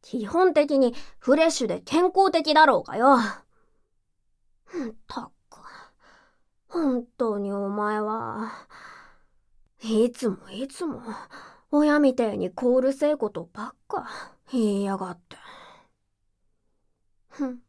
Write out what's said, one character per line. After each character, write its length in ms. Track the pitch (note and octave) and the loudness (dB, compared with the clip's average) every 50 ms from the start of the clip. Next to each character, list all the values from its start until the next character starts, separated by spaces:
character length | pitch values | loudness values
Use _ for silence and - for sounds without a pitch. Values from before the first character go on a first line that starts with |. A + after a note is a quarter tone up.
基 240 | _ - - B3+ G#3+ | _ -10 -8 -8 -8
本 280 | G3 - E4 F#4 F#4 - | -2 0 2 2 4 4
的 260 | D#4 D4 D4 D4+ C4+ | 4 2 4 2 2
に 160 | C4 A#3+ B3 - - - - - | 2 2 0 -4 -12 -12 -16 -8
フ 160 | - - C4+ | 2 2 4
レ 120 | D4+ D#4+ E4 | 6 6 2
ッ 20 | |
シ 160 | D#4+ - C4 | 2 0 -4
ュ 20 | G#3+ | -4
で 140 | - - | -4 -6
健 220 | - - - D#4+ F4+ | -6 -2 0 2 2
康 280 | F#4 F4 F#4+ G4 F#4+ | 2 4 4 2 4
的 220 | - E4 D4+ D#4 D4 | 2 0 2 4 6
だ 120 | D#4 D#4 | 6 8
ろ 120 | D4 B3 - | 8 6 2
う 60 | - | 0
が 120 | - - | -2 -4
よ。 220 | - A#3+ C4+ C#4 C4 | 2 6 6 6 6
っ 20 | A3+ G3+ - - - _ _ _ _ _ _ _ _ _ _ _ _ _ _ _ _ _ _ _ _ _ _ _ _ _ - F4 C4+ A3+ A3 - - _ | 4 0 -6 -10 -16 _ _ _ _ _ _ _ _ _ _ _ _ _ _ _ _ _ _ _ _ _ _ _ _ _ -8 -8 -8 -8 -10 -14 -20 _
た 240 | - B3+ A#3+ - _ _ _ _ | -12 -12 -12 -14 _ _ _ _
く、 100 | - - - - - - - - _ _ _ _ _ _ _ _ _ _ _ _ _ _ _ _ | -20 -20 -20 -20 -20 -20 -20 -20 _ _ _ _ _ _ _ _ _ _ _ _ _ _ _ _
本 340 | - F4 D#4+ C#4 B3+ B3 A#3+ _ _ _ | -4 0 0 0 0 0 -4 _ _ _
当 220 | B3+ A3+ G#3 G3+ | -2 -2 -2 -4
に 120 | G3+ G3 | -4 -4
お 160 | G3+ G3+ G3+ G3 | -4 -4 -4 -4
前 320 | G3+ G#3 G#3 G#3 G#3+ G#3 | -4 -2 -2 -2 -2 -2
は、 540 | G#3 G#3+ G#3+ A3+ A3+ A3+ - G#3+ A3+ A3 - - - _ - - - - - - - - - _ _ _ _ _ _ _ _ _ _ _ _ _ | -4 -4 -4 -6 -6 -8 -8 -8 -10 -10 -10 -16 -20 _ -20 -20 -20 -20 -20 -20 -20 -20 -20 _ _ _ _ _ _ _ _ _ _ _ _ _
い 280 | - A3 A3 G#3+ A#3 B3 | -8 -2 2 2 2 2
つ 180 | A#3+ - B3+ A3 | 0 -2 -4 -4
も 200 | F#3 F#3+ - - | -4 -4 -12 -16
い 180 | G3 G3+ C4 C4+ | -12 -12 -12 -12
つ 160 | - - F4+ | -10 -8 -8
も、 160 | D#4+ B3 - B3 A3+ G#3 - - - - - - - - _ _ _ | -8 -8 -8 -10 -12 -14 -14 -14 -18 -20 -20 -20 -20 -20 _ _ _
親 280 | - D4 D4+ D4+ D4 D4+ | 2 2 4 4 4 4
み 160 | D4 C4+ B3+ | 4 2 2
て 180 | - A#3 G#3+ G3+ | 2 -2 -2 -2
え 40 | - | -4
に 140 | F3 F3+ | -6 -6
小 260 | - - B3+ B3 B3 C4 | -6 -2 0 2 2 4
う 40 | |
る 120 | B3+ C4+ C4+ | 2 0 0
せ 160 | C4+ D4 D4 | 0 0 0
え 80 | D4+ D4 | 0 0
こ 120 | A#3+ G#3 | -4 -6
と 200 | - E3 E3+ E3+ | -6 -8 -14 -14
ば 180 | _ - G#3+ A#3+ | _ -14 -14 -14
っ 60 | - _ _ _ | -14 _ _ _
か 180 | - F#4+ B3 - - - - - _ _ _ _ | -8 -8 -8 -10 -14 -16 -16 -18 _ _ _ _
言 100 | - B3+ | -2 0
い 240 | A3 G#3+ G3+ G3 G3+ | 0 0 0 -2 -2
や 100 | G3 G3 | -4 -4
が 160 | F#3 F#3+ F3+ | -6 -6 -10
っ 60 | F3+ F3 | -12 -16
て。 180 | _ _ - - - - - - - - - - _ _ _ _ _ _ _ _ _ _ _ _ _ _ _ _ _ _ _ _ _ _ _ _ _ _ _ _ _ _ | _ _ -20 -20 -20 -20 -20 -20 -20 -20 -20 -20 _ _ _ _ _ _ _ _ _ _ _ _ _ _ _ _ _ _ _ _ _ _ _ _ _ _ _ _ _ _
ふ 160 | - - C#4+ | -10 -8 -6
ん。 140 | C4 B3+ A#3+ _ | -6 -6 -10 _